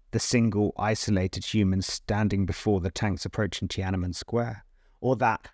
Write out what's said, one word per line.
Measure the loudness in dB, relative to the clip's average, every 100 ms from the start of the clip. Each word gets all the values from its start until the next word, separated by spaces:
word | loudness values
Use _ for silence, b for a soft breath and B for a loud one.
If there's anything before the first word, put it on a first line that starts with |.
| _
the | -2
single | 2 2 4 2 0 0
isolated | -2 0 2 2 2 -2
human | -2 2 4 2
standing | -2 -6 -2 0 2 2 0
before | -2 0 2
the | 0
tanks | -2 -2 -2 -4
approaching | -4 -4 -4 -6
Tiananmen | -4 -4 -2 -4
Square, | -6 -4 -4 -4 -8 -16 _ _ _
or | 0 2
that | 2 0 -4